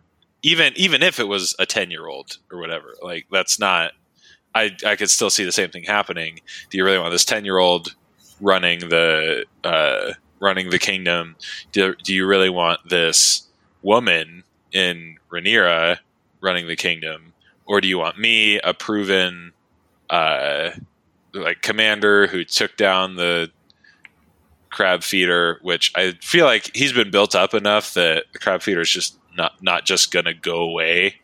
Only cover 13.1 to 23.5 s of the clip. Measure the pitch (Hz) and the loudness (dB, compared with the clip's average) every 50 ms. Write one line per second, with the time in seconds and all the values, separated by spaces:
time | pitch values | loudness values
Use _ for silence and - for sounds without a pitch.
13.1 | 78 - - - - - - _ _ _ _ _ _ _ - 98 104 117 123 104 | 2 2 2 2 0 -2 -4 _ _ _ _ _ _ _ 0 2 2 4 4 2
14.1 | 87 82 80 78 85 90 92 _ _ _ _ _ - 95 92 90 87 85 82 82 | 0 0 0 -6 -14 -20 -20 _ _ _ _ _ -2 0 0 0 -2 -4 -10 -20
15.1 | 82 - _ - 85 87 85 98 110 113 98 87 85 82 82 85 90 - _ _ | -20 -20 _ -12 -10 -6 -2 0 2 4 4 4 2 2 2 0 0 -2 _ _
16.1 | _ _ _ _ _ _ - 95 90 87 87 82 85 82 - 90 85 82 80 78 | _ _ _ _ _ _ -4 -2 -2 -2 -4 -6 -6 -4 -2 -2 -2 -4 -6 -10
17.1 | 80 78 80 85 _ _ _ _ _ _ _ - 104 101 95 95 92 90 82 80 | -12 -12 -16 _ _ _ _ _ _ _ _ -2 0 0 2 2 0 0 -2 -4
18.1 | - 95 107 117 117 110 107 107 104 101 - 87 90 - - - 110 104 101 95 | -4 -2 0 2 2 4 4 2 2 0 0 -2 -4 -4 -4 -4 -4 -2 0 2
19.1 | 98 95 92 90 90 87 85 87 - _ _ _ _ _ _ _ _ _ _ - | 2 2 2 0 -4 -8 -18 -20 -20 _ _ _ _ _ _ _ _ _ _ -2
20.1 | - 87 82 78 76 65 67 73 71 71 80 85 85 - - - _ _ _ _ | -2 0 2 2 0 0 -2 -2 -2 -2 -4 -6 -6 -10 -18 -20 _ _ _ _
21.1 | _ _ _ _ - 98 90 82 87 - - - 107 107 110 110 107 104 104 104 | _ _ _ _ -12 -6 -4 -4 -4 -4 -2 -4 0 0 2 0 2 2 2 4
22.1 | 104 101 101 95 - 92 82 - - - 110 101 - - 110 98 95 92 92 92 | 4 4 4 2 0 -4 -6 -4 -2 -2 -2 -2 -2 0 2 2 4 2 0 -2
23.1 | 95 90 87 87 87 85 82 82 | -4 -4 -2 0 0 0 -2 -4